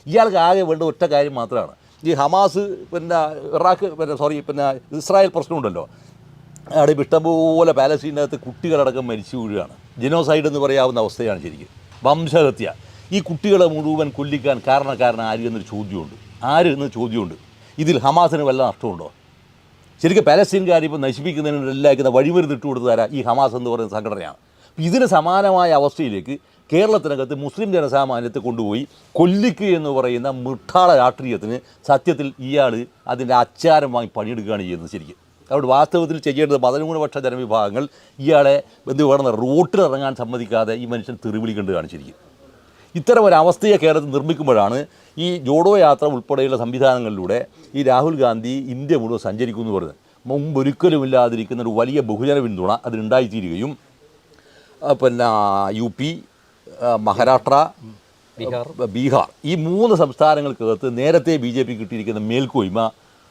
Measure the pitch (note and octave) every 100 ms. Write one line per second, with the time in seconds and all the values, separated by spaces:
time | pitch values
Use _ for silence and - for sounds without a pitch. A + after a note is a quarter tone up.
0 | - G3+ A3 F#3 E3 F#3+ F3 D#3 E3 -
1 | E3+ C#3+ C#3+ C3 A#2 B2 E2 - _ _
2 | D#3 D3 C#3+ F3+ G3 D3+ G3+ G2+ - E3+
3 | E3 E3+ D#3 D3+ C#3 D#3 F3+ F#3 G3 D#3
4 | D#3 C#3 D3 D3+ C#3+ C#3+ C#3 C3+ - D3
5 | - G3 G3 E3 D3 E3 A#2 F2 D2+ -
6 | - _ - - - - - D#3 D3 D3
7 | C#3+ D#3+ D#3+ E3 D#3+ D#3+ E3 C#3 C3+ D3+
8 | D3 D3 C#3+ C3+ B2+ A#2+ F3 D#3 C3+ B2+
9 | B2+ A2 G2 B2+ A2+ G2+ D#2+ - - -
10 | A#2+ E3 D3+ D#3 D3+ C#3+ C#3 C3+ C3 A#2+
11 | A2 - A#2 F#2+ E2 D#2 - - - -
12 | B2+ D3+ E3 E3 D3 - G2 D#2+ - -
13 | - G3 - E3 G#3 G3 F3 D#3 D3+ D#3
14 | D3 B2+ C#3+ C#3+ C3 B2+ C3+ C3+ C#3 B2
15 | B2 A2+ A2+ A2+ A#2 A2+ G2+ G#2 G#2 F#2+
16 | D2+ A2 - - B2 D3+ F3 C#3 C#3 A2
17 | A#2+ A2+ F2+ - - _ - - D#3 D3
18 | C3+ D#3+ E3+ D#3 C#3+ C3 B2+ - A#2 F2
19 | D#2 - _ _ _ _ _ _ _ _
20 | E3 F3 D#3+ D#3 G3+ G3 F#3 E3+ D#3+ D3+
21 | C3+ B2 D3+ D3 D3+ D3 C3+ C3+ C#3+ C3+
22 | C3 B2+ C#3+ F3 D#3+ C#3 C#3+ B2+ B2 A2+
23 | A2 C#3 A#2 A#2+ C3+ A#2+ B2 A#2 A2 G#2+
24 | G#2+ G2+ D#2+ - _ _ _ - D#3+ G#3+
25 | A#3+ E3 D#3+ F#3 G3 F#3 F3 D3+ C#3+ -
26 | C#3+ G2+ F#2 C#3 _ _ _ D#3+ G#3+ G#3+
27 | D#3 C#3+ C3 C#3 C#3+ - G#3+ F3+ C#3+ C3+
28 | C3+ A#2+ A#2+ G#2+ A#2 A#2 G#2+ G#2+ C#3+ _
29 | _ - F3 G3 A#3 E3+ G3+ E3+ D3+ C3+
30 | B2 B2 C3 C3 B2+ B2 - F#3 F3+ D3
31 | B2 - C3 G#2+ G#2 B2 - _ - C#3
32 | - A#2 C#3 C3 C3 C#3+ C3 A2+ B2 _
33 | - B2 B2 B2 A#2+ - E3 D#3 C#3+ A#2+
34 | A2+ - G#2+ A#2+ G2+ G#2+ F2+ F2 E2+ G2
35 | D2+ - _ _ - C#3 B2+ C3+ D#3 F3
36 | E3 D#3+ D3 C#3 D3+ C#3+ B2 C#3 D#3 D#3+
37 | D3 C#3+ B2+ B2 B2 A2 G#2 G#2+ C#3+ _
38 | _ - C#3 D3+ C#3 C#3+ - _ - C3+
39 | D3 C#3 C3 A2 B2+ D3 E3+ G3+ E3+ C3+
40 | C#3 B2+ A2+ B2 A2+ A2+ A2 A2+ A#2+ A#2+
41 | G#2 A#2+ A2+ G#2+ A2+ G#2 G2 F2+ D#2 E2
42 | C2+ - _ _ _ _ _ _ _ E3+
43 | D3 A#3 G#3 D#3+ E3 - G#3+ G3+ D#3 D#3
44 | D3 C3+ D3 D3+ D3 A2+ G2+ B2 D3 _
45 | _ - F3 F3 C3 D3+ E3+ G3+ D#3 C#3
46 | D3+ C3 - C#3 C3+ C3 A#2 B2 C3+ B2+
47 | A2+ G2+ F2+ A2 C3 _ - C3+ C3 B2+
48 | D3+ D#3 B2+ A2+ A#2 C3 C3 B2+ C#3+ D#3
49 | A2+ A2+ G#2 G#2+ A#2+ G#2+ A2+ G2 E2 D2
50 | _ _ B2 C#3 D3 C#3 C3+ C#3+ F3 D#3
51 | C3 B2+ A#2+ A#2 G2+ A#2 A#2 A2 A#2 C#3+
52 | A#2+ G#2+ C3 C#3+ A#2+ F#2+ F2+ A#2 B2 A2+
53 | A2 B2+ B2 A2 F2+ E2+ C3 C#3 _ _
54 | _ _ _ _ _ _ _ _ - C3+
55 | C3 A#2+ A#2+ A2 G2+ G2 G2 G#2+ A#2 -
56 | C#3+ E3 - _ _ _ - - A#2+ A2+
57 | G#2+ G2 B2 C3 - C#3 D#3+ - A2+ G#2+
58 | _ _ _ - B2 B2 B2 D#3+ A#2+ G2+
59 | C3+ B2 - _ D3 E3+ D#3 F#3 A#3 F#3+
60 | D3+ B2+ D3+ D3 C#3+ A#2+ A2+ G#2+ C3 A#2+
61 | C#3+ D#3+ A2+ D#3 A#2+ A#2+ A#2+ A#2 G#2 A2+
62 | G#2 G#2+ G#2+ A#2+ B2+ C3 F#2+ G2+ A2+ -
63 | _ _ _